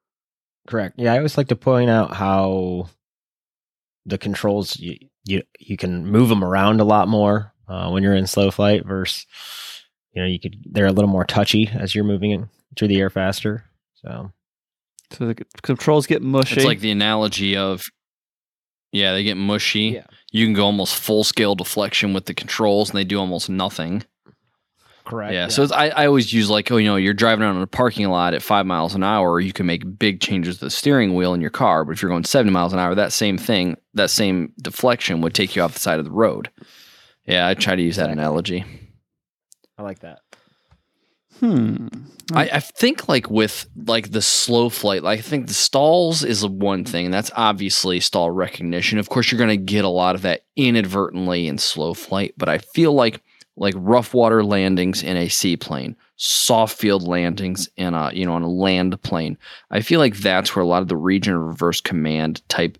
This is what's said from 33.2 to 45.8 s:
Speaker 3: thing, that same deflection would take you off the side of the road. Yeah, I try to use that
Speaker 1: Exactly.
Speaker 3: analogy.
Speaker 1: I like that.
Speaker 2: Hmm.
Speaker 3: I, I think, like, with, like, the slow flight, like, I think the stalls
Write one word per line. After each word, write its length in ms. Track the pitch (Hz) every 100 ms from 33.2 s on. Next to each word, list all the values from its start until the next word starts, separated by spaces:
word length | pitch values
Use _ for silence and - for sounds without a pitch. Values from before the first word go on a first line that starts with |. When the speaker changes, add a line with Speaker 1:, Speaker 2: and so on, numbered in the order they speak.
| 104 92
Speaker 3:
thing, 400 | - 104 90 - _
that 140 | 101 95
same 420 | - 104 92 78 -
deflection 580 | - - 127 120 - 85
would 140 | 82
take 200 | 92 95 90
you 60 |
off 120 | 85
the 60 | -
side 180 | 98 80
of 60 | 78
the 40 |
road. 400 | 90 110 52 - - - - - - _ _ -
Yeah, 200 | 90 87
I 80 |
try 200 | 95 - 92
to 60 |
use 140 | 85 92
that 80 | 78
Speaker 1:
Exactly. 120 | 76
Speaker 3:
analogy. 420 | 76 78 87 90 - - - _ _ _ _ _ _ _ _ -
Speaker 1:
I 60 |
like 160 | 104 92
that. 200 | 85 69 _ - _ _ _ _ _ _ _ _ _ -
Speaker 2:
Hmm. 480 | 233 151 110 107 117 - 135 - -
Speaker 3:
I, 160 | 165 160
I 120 | 147
think, 480 | - - 240 320 -
like, 200 | 135 -
with, 380 | 110 107 - - - 113
like, 260 | 113 101
the 100 | 107
slow 460 | - - - 117 120
flight, 320 | - 104 95
like, 160 | 80 107
I 40 |
think 260 | 113 147 117
the 60 |
stalls 680 | 98 - 135